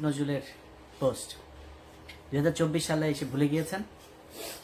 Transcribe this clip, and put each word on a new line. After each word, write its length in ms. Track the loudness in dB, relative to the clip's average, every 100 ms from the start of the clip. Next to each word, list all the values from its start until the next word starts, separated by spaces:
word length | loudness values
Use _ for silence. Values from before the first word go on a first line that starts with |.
| 0
নজরুলের 380 | 2 0 0 -4 -14 -20 -20 -16 0
পোস্ট, 300 | 2 2 -4 -12 -18 -18 -18 -20 -20 -20 -18 -18 -2
দুই 80 | 2
হাজার 160 | 2 4
চব্বিশ 240 | 2 2 2
সালে 180 | 2 2
এসে 120 | 0 0
ভুলে 160 | 2 4
গিয়েছেন। 340 | 2 0 -4 -6 -14 -20 -20 -16 -12 -10 -12